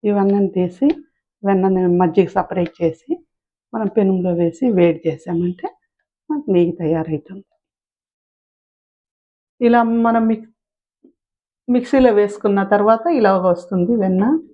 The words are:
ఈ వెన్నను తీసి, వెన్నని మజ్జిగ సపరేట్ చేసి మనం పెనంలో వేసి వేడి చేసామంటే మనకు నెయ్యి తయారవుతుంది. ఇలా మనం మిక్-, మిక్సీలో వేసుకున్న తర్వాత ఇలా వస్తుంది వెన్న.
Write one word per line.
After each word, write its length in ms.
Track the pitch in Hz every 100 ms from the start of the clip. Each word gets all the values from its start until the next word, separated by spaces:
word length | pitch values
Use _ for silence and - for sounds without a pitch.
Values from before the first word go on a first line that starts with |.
ఈ 60 | 208 202
వెన్నను 320 | 196 202 196 185
తీసి, 300 | 180 180 277 - - _ _ _
వెన్నని 400 | 196 196 190 185 180 175
మజ్జిగ 280 | 170 175 180 190
సపరేట్ 380 | 180 185 170 _
చేసి 300 | 170 160 - 349 _ _ _ _ _
మనం 140 | 226 208 220
పెనంలో 360 | 196 190 180 170
వేసి 240 | 170 170 254 190
వేడి 220 | 170 165 165
చేసామంటే 600 | 147 - 170 175 175 - _ _ _ _ _ _
మనకు 220 | 302 - 185
నెయ్యి 180 | 175 175
తయారవుతుంది. 640 | 160 160 160 151 - 190 _ _ _ _ _ _ _ _ _ _ _ _ _ _ _ _ _ _ _ _ _ _
ఇలా 180 | 240 240 233 233 233
మనం 160 | 233 220
మిక్-, 240 | 220 - _ _ _ _ _ _ _ _ _ _ _ -
మిక్సీలో 440 | 247 247 269 247 208
వేసుకున్న 400 | 208 202 208 202
తర్వాత 420 | 196 202 208 226 277 320
ఇలా 120 | 202 190
వస్తుంది 560 | 185 175 - 185 175 233
వెన్న. 200 | 190 185 220 320 330